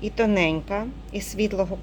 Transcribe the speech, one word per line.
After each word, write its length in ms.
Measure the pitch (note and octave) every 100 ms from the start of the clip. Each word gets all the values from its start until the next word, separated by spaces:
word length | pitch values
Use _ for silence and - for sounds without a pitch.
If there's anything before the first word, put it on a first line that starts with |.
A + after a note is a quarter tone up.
і 80 | G#3+
тоненька, 760 | - A3 G3 D#3+ D#3+ D3 G3+ A#3+ - -
і 100 | G3+
світлого 560 | - G3 G#3 G3 F3+ F#3